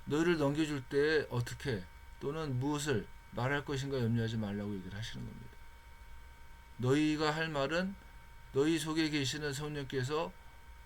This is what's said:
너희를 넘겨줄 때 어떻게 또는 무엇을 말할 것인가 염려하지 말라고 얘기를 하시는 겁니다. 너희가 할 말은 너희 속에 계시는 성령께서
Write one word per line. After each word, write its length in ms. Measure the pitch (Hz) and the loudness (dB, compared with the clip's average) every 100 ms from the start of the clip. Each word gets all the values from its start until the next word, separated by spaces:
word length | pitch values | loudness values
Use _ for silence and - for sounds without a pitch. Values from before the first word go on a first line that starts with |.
너희를 340 | - 147 170 160 | 0 4 4 6
넘겨줄 440 | 139 147 151 143 | 4 4 2 0
때 420 | 123 143 151 156 - | 0 4 6 4 2
어떻게 540 | 120 120 123 139 104 90 - - - | 0 -2 -2 -2 -2 -4 -14 -16 -6
또는 380 | 135 160 151 123 | -4 -2 0 0
무엇을 480 | 143 147 147 110 90 - - | 2 2 2 2 0 -10 -8
말할 320 | 117 127 143 | -2 2 2
것인가 340 | 139 135 139 131 | 0 -2 0 2
염려하지 360 | 113 117 113 113 | 4 4 2 0
말라고 380 | 104 101 104 | -2 -2 -2
얘기를 220 | 98 90 98 | -4 -6 -6
하시는 280 | 113 127 | -6 -6
겁니다. 260 | 117 120 120 - - - - - - - - - - - - - | -8 -10 -12 -14 -16 -16 -16 -16 -14 -14 -14 -16 -16 -16 -14 0
너희가 560 | 123 143 151 151 156 | 4 6 4 4 2
할 140 | 156 160 | 2 0
말은 460 | 147 139 170 190 196 - - - - - | 2 2 2 0 -2 -12 -18 -16 -16 -2
너희 260 | 131 151 165 | 2 4 4
속에 300 | 156 160 156 | 2 2 2
계시는 420 | 151 131 147 147 | 2 0 0 -2
성령께서 800 | 135 151 147 135 135 127 151 180 - - - - - | -2 -4 -4 -2 0 2 0 -2 -6 -16 -18 -16 -16